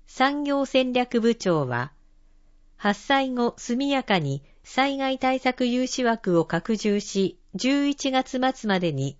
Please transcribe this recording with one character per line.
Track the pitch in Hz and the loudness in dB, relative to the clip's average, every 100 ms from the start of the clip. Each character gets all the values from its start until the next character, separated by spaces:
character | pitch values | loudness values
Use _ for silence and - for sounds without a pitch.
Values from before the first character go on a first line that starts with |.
| - | -10
産 | - 269 285 | 0 0 0
業 | 285 277 269 | -2 -2 0
戦 | 262 254 | 0 2
略 | 247 247 233 | 0 0 2
部 | 233 226 | 2 2
長 | 190 160 127 | 0 0 0
は、 | 120 135 - _ _ _ _ _ _ _ - | -4 -6 -10 _ _ _ _ _ _ _ -4
発 | 208 202 | -2 -2
災 | - 269 269 | 0 0 0
後 | 247 240 - | -2 -2 -4
速 | - 240 | -4 -2
や | 277 277 | 0 0
か | 247 190 | 0 0
に | 143 139 - - | 0 -6 -10 -20
災 | - - 277 269 | -6 -2 0 0
害 | 269 262 | -2 0
対 | 262 262 | 0 0
策 | 254 254 254 | 0 0 0
融 | 247 254 | 0 -2
資 | - | 0
枠 | 240 226 190 170 | 0 0 2 2
を | |
拡 | 156 170 - 214 | 2 -2 -2 -2
充 | 214 202 | 0 -2
し、 | - 196 190 - _ | -2 -2 -2 -4 _
十 | 190 254 285 285 | -4 0 2 0
一 | 277 277 | -2 0
月 | 262 262 254 254 | 0 0 0 -2
末 | 262 214 | 0 0
ま | 185 | 0
で | 175 | 0
に | 135 139 - | -2 -4 -6